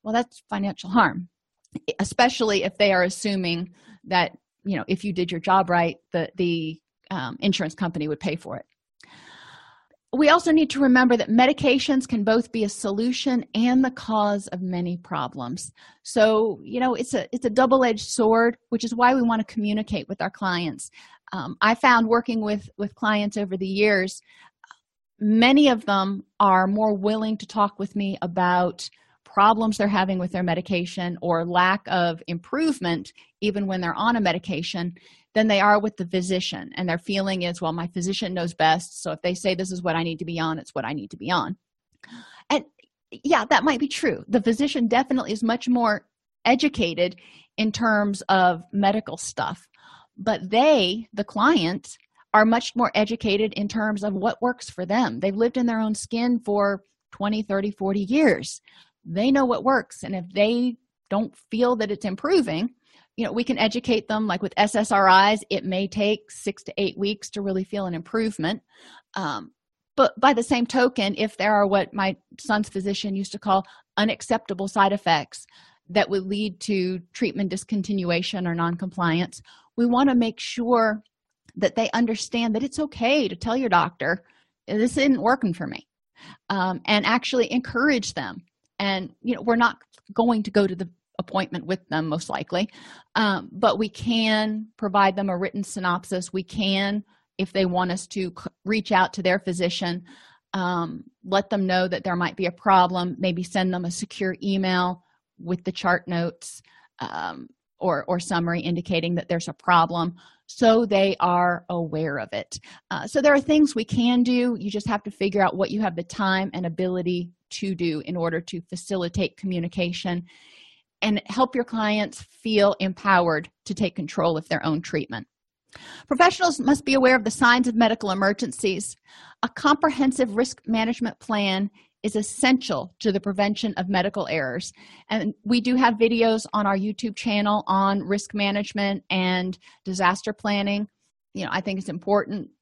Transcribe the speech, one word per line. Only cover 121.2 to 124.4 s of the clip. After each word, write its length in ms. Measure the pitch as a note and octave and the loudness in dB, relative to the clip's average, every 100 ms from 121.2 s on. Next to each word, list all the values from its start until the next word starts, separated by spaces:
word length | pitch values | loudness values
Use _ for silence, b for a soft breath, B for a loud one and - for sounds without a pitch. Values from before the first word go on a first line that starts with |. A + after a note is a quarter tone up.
| - | -4
help 300 | A3 C4 C4 | -2 0 0
your 80 | |
clients 600 | A#3 A3+ G#3+ G#3+ G#3 - | -4 -2 0 0 -2 -8
feel 520 | - _ A3+ G#3+ G3+ - | -20 _ 0 4 4 2
empowered 720 | F#3+ F3+ G3+ F#3 E3+ D#3 F3 _ - | -4 -2 2 4 4 0 -4 _ -10
to 80 | |
take 220 | F#3+ F#3+ - | -2 -2 -2
control 420 | D#3 - E3 | -6 0 0
of 100 | D#3 | 0